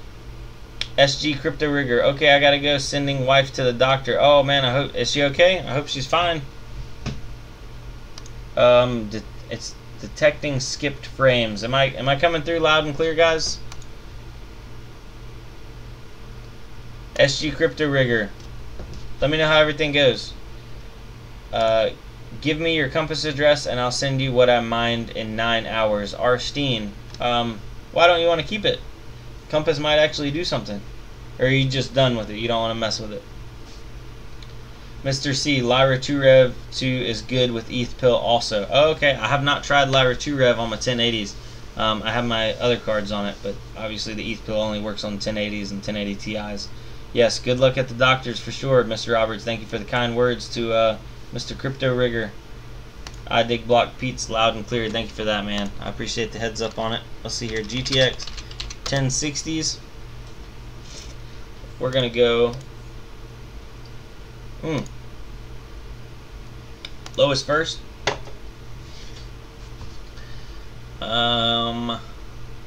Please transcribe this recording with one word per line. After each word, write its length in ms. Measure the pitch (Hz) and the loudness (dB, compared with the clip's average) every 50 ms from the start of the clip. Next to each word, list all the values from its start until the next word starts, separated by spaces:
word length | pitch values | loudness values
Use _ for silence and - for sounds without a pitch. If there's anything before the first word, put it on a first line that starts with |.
| - - - - - - - - - - - - - - - - - - - | -14 -14 -16 -14 -14 -14 -14 -12 -14 -14 -14 -14 -16 -14 -10 -10 -8 -2 4
S 240 | - 139 135 - - | 4 4 4 4 0
G 140 | 143 151 147 | -2 -2 -2
Crypto 380 | 131 - 160 139 - 156 147 | 0 -2 -4 -2 0 0 2
Rigger, 320 | 143 143 139 123 120 120 82 | 2 2 2 4 4 4 4
okay, 320 | 135 139 135 156 147 139 | 4 4 4 6 6 8
I 40 | 143 | 8
gotta 200 | 143 143 143 139 | 8 6 6 4
go, 180 | 143 147 147 | 4 2 2
sending 480 | 139 135 - - 143 143 139 139 135 127 | 2 0 -2 -2 0 0 0 0 2 4
wife 260 | 127 135 139 135 135 - | 6 6 6 4 2 0
to 100 | - 131 | 0 0
the 100 | 127 117 | 2 4
doctor. 460 | 117 127 131 135 135 - 123 117 - | 4 4 4 4 2 2 2 4 6
Oh 220 | 127 143 147 143 135 | 8 8 8 8 6
man, 200 | 139 139 139 135 | 6 4 4 2
I 80 | 123 120 | 2 2
hope, 200 | 143 139 - - | 2 0 0 -2
is 160 | - 120 - | -2 -2 0
she 140 | - 147 143 | 2 2 2
okay? 340 | 143 135 175 175 185 190 | 2 6 6 6 6 6
I 160 | 175 135 113 120 | 4 0 -2 -2
hope 140 | 139 147 | -2 -2
she's 180 | - - 139 131 | -2 -4 -6 0
fine. 380 | - 160 165 175 170 165 151 139 - - - - - - - - - - - - - - - - - - - - - - - - - - - - - - - - - - - - - - - - - - | 2 2 2 4 2 0 -2 -6 -8 -12 -14 -12 -12 -10 -10 -10 -10 -10 -8 -8 -6 -6 -6 -8 -10 -10 -12 -14 -16 -16 -16 -14 -14 -14 -14 -14 -14 -14 -14 -14 -14 -14 -14 -12 -12 -12 -12 -12 -4 4
Um, 540 | - 117 123 123 123 123 127 123 117 110 104 | 6 8 8 10 8 8 6 2 -2 -4 -4
de-, 140 | 104 107 - - - - - - | -6 -8 -8 -10 -12 -14 -10 -10
it's 240 | 120 113 - - - - - - - - | -10 -8 -8 -12 -12 -14 -16 -16 -14 -14
detecting 580 | - 107 - - 151 151 147 - - 147 139 131 | -12 -12 0 4 4 4 4 4 -2 -2 -2 -2
skipped 480 | - - - - 147 143 135 - - | -2 -4 -4 -2 -2 -4 -4 -4 -10
frames. 560 | - - - 135 131 123 120 117 110 107 101 107 | -10 0 4 6 6 6 6 2 0 -2 -2 -2
Am 100 | 120 131 | 2 4
I, 120 | 135 135 | 4 4
am 220 | 131 135 - 123 | 4 2 0 0
I 80 | 135 139 | 0 2
coming 280 | 135 170 170 165 160 143 | 4 4 4 2 2 0
through 160 | 160 170 165 | 0 2 4
loud 260 | 160 160 156 156 156 | 6 6 6 6 4
and 100 | 156 139 | 2 0
clear, 200 | 131 160 165 156 | 0 0 2 4
guys? 420 | 156 165 165 160 160 151 - - - - - - - - - - - - - - - - - - - - - - - - - - - - - - - - - - - - - - - - - - - - - - - - - - - - - - - - - - - - - - - - - - - - - - - - - - | 6 6 6 6 4 0 -2 -4 -6 -8 -10 -10 -10 -10 -10 -12 -14 -14 -14 -14 -14 -14 -14 -14 -14 -14 -14 -14 -14 -14 -12 -12 -14 -14 -14 -16 -16 -16 -16 -14 -14 -14 -14 -14 -14 -14 -14 -14 -14 -14 -14 -14 -14 -14 -14 -14 -14 -14 -14 -14 -14 -14 -14 -14 -14 -14 -14 -14 -14 -14 -12 -12 -12 -12 -12 -12 -12 -14 -6 2
S 240 | - 135 139 135 - | 4 4 4 4 0
G 100 | 151 151 | -2 -4
Crypto 400 | 139 - 160 151 - - 151 147 | 0 2 2 0 2 0 0 2
Rigger, 400 | 139 135 131 120 117 113 104 101 - - - - - - - - - - - - - - - - - - | 4 4 4 4 2 2 0 -2 -6 -10 -14 -12 -12 -12 -12 -10 -10 -10 -10 -10 -10 -10 -8 -8 -2 0
let 120 | 135 143 | 0 2
me 80 | 156 156 | 2 2
know 80 | 156 | 4
how 100 | 156 156 | 6 6
everything 360 | 156 151 151 147 147 156 147 143 | 6 6 4 2 0 0 2 4
goes. 380 | 147 143 127 113 104 - - - - - - - - - - - - - - - - - - - - - - - - - - | 4 6 4 4 2 -4 -10 -12 -12 -14 -14 -14 -14 -14 -14 -12 -12 -12 -14 -14 -16 -16 -16 -16 -16 -16 -16 -14 -16 -10 -4
Uh, 380 | - 113 113 113 110 113 110 104 - - - - - - - - - - | 0 2 4 6 6 6 4 2 0 -4 -12 -16 -16 -14 -14 -12 -12 -4
give 180 | - 147 156 151 | -2 -2 0 0
me 160 | 165 165 165 | 0 0 2
your 140 | 156 143 131 | 2 0 0
Compass 360 | 143 165 156 151 160 147 151 | 0 0 0 0 -2 -2 -2
address 400 | 156 139 135 147 147 147 139 - | -2 0 4 4 6 6 4 2
and 140 | - 113 123 | -2 0 0
I'll 120 | 123 127 | 0 0
send 300 | 127 - 139 139 135 131 | 0 0 0 0 0 0
you 100 | 135 135 | 0 4
what 160 | 120 123 127 123 | 6 6 8 8
I 100 | 123 120 | 8 6
mined 500 | 117 113 117 117 117 117 117 117 117 104 | 4 2 0 2 2 2 0 0 -2 -4
in 260 | - 110 113 110 110 | -6 -6 -6 -4 -2
nine 300 | 113 113 117 117 113 110 | 0 0 2 2 0 0
hours. 480 | - 110 113 110 107 104 104 101 101 - | -2 0 2 2 2 2 0 -2 -4 -2
R 240 | - 104 123 127 | 0 2 4 4
Steen, 540 | 120 - - - 143 143 135 123 110 107 101 - - - - - - | 2 0 -4 -2 0 0 0 0 0 -2 -6 -8 -12 -14 -14 -6 -2
um, 400 | 127 120 120 120 120 117 110 104 - - - - - - | 0 2 2 2 0 0 -4 -6 -10 -12 -12 -12 -14 -2
why 140 | - 127 170 | 4 6 8
don't 160 | 175 175 170 | 8 8 6
you 60 | 170 | 4
wanna 160 | 170 170 160 143 | 4 2 2 0
keep 200 | - 208 214 196 | -2 -4 -2 0
it? 160 | 147 - - - - - - - - - - - - - - - - | -2 -2 -2 -6 -12 -14 -14 -14 -14 -14 -14 -14 -14 -14 -14 -8 -2
Compass 280 | - 151 151 165 156 | -2 0 2 2 0
might 220 | 139 151 151 151 151 | 2 2 4 6 6
actually 320 | 151 151 - 151 147 143 | 4 4 2 -2 -2 -2
do 120 | 139 160 180 | -2 -2 -2
something. 380 | - 151 120 104 101 104 101 - - - - - - - - - - - | -2 -2 -2 -4 -6 -8 -8 -10 -10 -12 -14 -14 -14 -14 -14 -14 -12 0
Or 80 | - 127 | 2 4
you 220 | 131 131 135 135 135 | 4 6 4 4 2
just 240 | 139 135 120 - - | 2 0 -2 2 4
done 240 | 135 135 127 120 | 4 4 6 4
with 140 | 113 104 104 | 0 -2 -4
it, 60 | 107 | -6
you 100 | 104 117 | -4 0
don't 140 | 117 117 113 | 0 2 2
wanna 120 | 113 113 113 | 2 0 0
mess 260 | 117 117 107 104 - | 0 -2 -2 -2 -4
with 140 | 113 104 104 | -6 -8 -8
it. 80 | 101 - - - - - - - - - - - - - - - - - - - - - - - - - - - - - - - - - - - - - | -10 -10 -12 -14 -14 -14 -14 -14 -14 -14 -14 -14 -14 -14 -14 -14 -14 -14 -14 -14 -14 -12 -12 -12 -12 -12 -12 -14 -14 -14 -14 -14 -16 -16 -14 -14 -6 -2
Mister 280 | 139 135 135 - 143 | -2 -2 0 0 -2
C, 300 | 135 135 - 147 143 131 | 0 0 2 2 2 4
Lyra 380 | 120 117 123 131 135 135 131 127 | 4 4 4 4 4 4 2 0
two 200 | - - 143 139 | 0 -2 0 6
Rev 360 | 135 131 131 131 131 123 120 - - - | 8 10 10 10 8 6 2 -4 -10 -10
two 160 | - - 135 | -6 -2 0
is 340 | 131 127 127 - 113 113 107 | 0 0 0 -2 -2 -4 -4
good 300 | 113 - 127 127 123 123 | -4 -2 2 2 2 2
with 180 | 117 113 113 - | 2 -2 -4 -4
eth 240 | 127 123 120 120 - - | -4 -2 -2 -4 -2 4
pill 160 | 131 123 117 | 6 6 6
also. 520 | - - 104 120 120 - - 110 104 98 - | 6 4 4 4 4 2 0 0 -2 0 4
Oh, 180 | 117 135 151 156 | 6 6 6 6
okay, 220 | 160 - 147 143 131 | 4 4 4 2 4
I 140 | 110 110 | 2 2
have 160 | 110 - 139 135 | 2 2 2 4
not 200 | 147 143 - - | 2 2 0 2
tried 260 | - 143 143 139 135 | 4 6 6 6 6
Lyra 260 | 131 135 127 127 120 | 6 6 6 6 4
two 200 | 120 - 147 147 | 2 -2 -2 2
Rev 220 | 135 127 123 120 | 6 6 6 6
on 140 | 110 117 113 | 4 0 -2
my 60 | 110 | -2
ten 220 | 104 - 123 123 117 | -2 -2 0 0 2
eighties. 360 | 117 120 117 110 101 98 - - - - - - - - - | 2 2 2 0 -2 -4 -8 -12 -14 -14 -14 -14 -14 -10 -4
Um, 240 | - 110 110 110 107 | 0 2 2 2 0
I 100 | 104 110 | -2 0
have 140 | 110 123 120 | 0 0 0
my 280 | 120 117 113 110 110 101 | 2 2 2 2 0 0
other 220 | - 120 123 120 | 2 2 2 2
cards 340 | 107 - 113 107 107 101 98 | 2 0 0 0 0 0 -2
on 160 | 107 104 101 | -2 -2 -2
it, 80 | 101 - - - | -4 -4 -6 -6
but 100 | 101 98 - - - - | -6 -6 -6 -10 -12 -10
obviously 380 | - 110 107 110 104 - 113 110 | -8 -8 -6 -6 -6 -6 -6 -6
the 180 | 101 - 117 110 | -6 -4 -6 -6
eth 100 | 101 - | -6 -6
pill 160 | - 107 107 | -2 -2 0
only 220 | 107 110 107 104 | 0 0 -2 -2
works 220 | 104 - - - - | -4 -4 -6 -4 -4
on 160 | 107 101 101 | -4 -6 -4
ten 180 | - 110 107 | -4 -4 -2
eighties 340 | 107 104 104 104 104 101 98 | -2 -2 -2 -4 -4 -6 -6
and 120 | 101 98 - | -8 -6 -6
ten 120 | - 107 | -4 -4
eighty 200 | 104 101 101 101 | -2 -2 -4 -4
Ti's. 520 | 95 - 107 107 107 104 104 104 101 - - - - - - - - - - - | -4 -4 -4 -4 -4 -4 -6 -6 -8 -8 -10 -10 -12 -12 -12 -12 -12 -12 0 4
Yes, 240 | 117 117 110 - | 6 6 6 4
good 220 | - - 123 127 127 | 2 0 0 4 6
luck 180 | 135 131 127 | 4 4 4
at 100 | 135 127 | 2 -2
the 60 | - 117 | -2 2
doctors 460 | 117 127 131 131 131 131 123 113 - | 4 4 6 6 4 0 -4 -6 -6
for 120 | - 120 | -6 -8
sure, 320 | 113 - - 135 131 123 117 | -6 -4 2 4 6 6 6
Mister 280 | 107 113 107 - 123 | 4 0 -4 0 2
Roberts. 320 | 117 113 110 110 110 101 113 | 4 4 4 2 0 -4 -4
Thank 160 | 120 113 113 | -4 -4 -4
you 80 | 113 | -6
for 100 | - 113 | -6 -6
the 80 | 110 101 | -6 -4
kind 300 | - 127 123 120 117 117 | -2 0 0 0 2 2
words 340 | 120 123 123 120 110 - - - | 2 4 2 2 0 -4 -6 -4
to, 180 | 123 117 113 113 | -2 0 2 4
uh, 240 | 113 113 110 107 104 - - - - - - | 6 6 4 4 0 -6 -12 -14 -14 -12 -10
Mister 220 | - 117 - - 117 | -8 -8 -8 -8 -8
Crypto 420 | - - 135 135 - 135 131 123 | -6 -4 -6 -2 0 0 2 4
Rigger. 360 | 123 123 120 117 117 107 104 - - - - - - - - - - - - - - - - - - - | 4 2 2 2 0 -2 -4 -8 -12 -14 -14 -14 -14 -14 -12 -14 -14 -14 -14 -14 -14 -12 -12 -12 -12 -6
I 160 | - - 117 117 | 2 2 4 4
dig 240 | 117 120 113 113 | 4 0 -2 2
Block 320 | 113 120 117 113 - - - | 4 4 4 4 4 -2 -4
Pete's 320 | 131 127 - - - 113 | -6 -6 -4 -6 -6 -2
loud 240 | 110 110 113 113 - | 2 4 4 4 2
and 100 | 147 104 | 0 -4
clear. 240 | - 123 120 113 110 | -2 -2 -2 0 0
Thank 200 | 104 113 110 101 | -2 -4 -4 -4
you 40 | - | -6
for 120 | - 107 | -4 0
that, 200 | 107 107 104 101 | 0 0 0 0
man. 240 | 104 104 104 101 98 - - | -2 -2 -2 -2 -4 -4 -6
I 100 | - - | -6 -6
appreciate 420 | 101 - 120 107 - 117 113 107 | -6 -6 -6 -4 -2 -2 -4 -4
the 80 | - 107 | -4 -4
heads 200 | 113 113 107 117 | -4 -4 -2 -2
up 200 | 113 110 - 113 | -4 -4 -2 -2
on 120 | 113 113 | -2 -2
it. 100 | 117 117 - - - - - | -2 -4 -6 -8 -10 -10 -8
Let's 120 | 113 - | -8 -6
see 120 | - 120 | -6 -6
here, 140 | 113 110 113 | -4 -4 -4
G 220 | 107 101 117 131 127 | -4 -4 -4 -4 -2
T 160 | - 135 131 | 2 4 4
X 260 | 127 120 - - - - - - - - - - - - - - - | 4 4 2 -2 -6 -8 -8 -10 -10 -10 -10 -10 -10 -10 -10 -10 -4
ten 260 | - 139 139 135 127 | -2 0 0 2 2
sixties. 720 | 135 - 147 151 135 - - 160 160 160 156 - - - - - - - - - - - - - - - - - - - - - - - - - - - - - - - - - - - - - - - - - - - | 0 0 -2 -2 -4 -4 -4 -4 -4 -2 -2 -4 -4 -6 -10 -14 -14 -14 -14 -14 -14 -14 -14 -14 -14 -14 -14 -14 -14 -14 -14 -14 -14 -14 -14 -14 -14 -12 -12 -12 -12 -12 -12 -12 -12 -12 -12 -12 -12 -14 -14 -12 -8 -6
We're 120 | - 131 | -4 0
gonna 180 | 123 131 123 120 | 0 0 0 2
go, 440 | 113 120 123 117 117 117 120 120 120 - - - - - - - - - - - - - - - - - - - - - - - - - - - - - - - - - - - - - - - - - | 4 6 6 6 6 6 4 2 2 -4 -10 -12 -14 -14 -14 -14 -14 -14 -14 -14 -14 -14 -14 -14 -14 -16 -16 -14 -14 -14 -14 -14 -14 -14 -14 -14 -14 -14 -14 -14 -14 -14 -14 -14 -14 -14 -14 -14 -12 -8
hmm. 180 | - 160 156 - - - - - - - - - - - - - - - - - - - - - - - - - - - - - - - - - - - - - - - - - - - - - - - - | -6 -4 -2 -4 -4 -6 -10 -12 -12 -12 -12 -12 -12 -12 -12 -12 -12 -12 -12 -12 -12 -14 -14 -14 -12 -12 -12 -14 -14 -14 -14 -16 -16 -14 -14 -14 -14 -14 -14 -14 -14 -16 -14 -14 -14 -14 -14 -14 -14 -6 2
Lowest 300 | - 135 143 135 131 - | 4 4 4 4 0 0
first. 340 | - 147 156 165 170 - - - - - - - - - - - - - - - - - - - - - - - - - - - - - - - - - - - - - - - - - - - - - - - - - - - - - - - - - - - - - - - - - - | 0 0 0 0 -2 -6 -8 -12 -14 -14 -4 -4 -4 -4 -4 -8 -12 -12 -12 -12 -14 -14 -14 -14 -14 -14 -14 -14 -14 -14 -14 -12 -12 -12 -12 -14 -14 -14 -16 -16 -16 -16 -16 -14 -14 -12 -12 -12 -10 -10 -10 -12 -12 -12 -12 -12 -10 -10 -10 -10 -12 -12 -12 -12 -12 -12 -14 -14 -14 -10 -8
Um, 1000 | - 101 113 117 117 120 120 117 113 117 117 117 117 117 117 117 120 120 117 113 - - - - - - - - - - - - - | -4 -2 0 2 2 4 2 2 2 2 2 2 2 0 -2 -2 -2 -2 -4 -4 -8 -10 -12 -12 -12 -12 -10 -10 -10 -10 -10 -12 -12